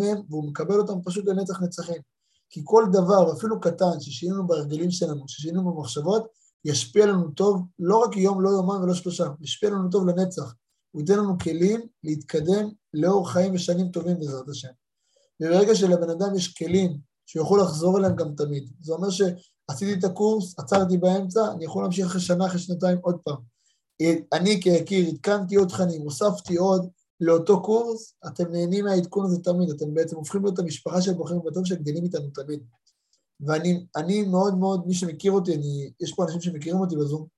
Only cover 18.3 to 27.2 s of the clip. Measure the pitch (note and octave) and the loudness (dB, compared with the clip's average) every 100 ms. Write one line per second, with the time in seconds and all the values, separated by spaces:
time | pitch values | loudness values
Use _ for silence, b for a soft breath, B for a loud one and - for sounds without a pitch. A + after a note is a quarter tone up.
18.3 | D3 D3 C#3+ B2+ - D#3 D#3+ G3+ F#3 G3 | -4 -4 -4 -8 -14 -8 -4 -2 0 0
19.3 | F3 _ _ - C#3+ G3 G3 F#3 F3+ G#3 | -2 _ _ -12 -6 -4 0 -2 0 2
20.3 | A3 F3+ - - G3 F#3 F3+ F3+ F#3+ F#3+ | 2 -2 -8 0 2 4 2 4 2 0
21.3 | A3 G#3+ E3+ D#3+ G3 G3 F3+ F3+ F#3 F3 | 0 0 -2 -6 -4 -2 -2 -2 -2 0
22.3 | F3 F#3 F3+ - F3 F3+ F3+ F3+ F3 - | 0 0 -2 -4 -2 0 2 0 -4 -4
23.3 | C#3 A#2+ _ _ _ _ - D#3+ E3 - | -10 -12 _ _ _ _ -2 2 2 0
24.3 | D#3 F#3 G#3 F3+ E3+ E3+ G3 E3+ D3+ - | 0 2 2 4 2 2 0 0 0 0
25.3 | G#3 F#3 G3 F#3+ F#3 F3+ D#3+ D3 C#3+ G#3 | 0 2 2 2 2 -2 -2 -6 0 0
26.3 | F#3+ - F3 F#3+ F#3+ F3+ - _ - | 0 -2 0 2 2 0 -10 _ -2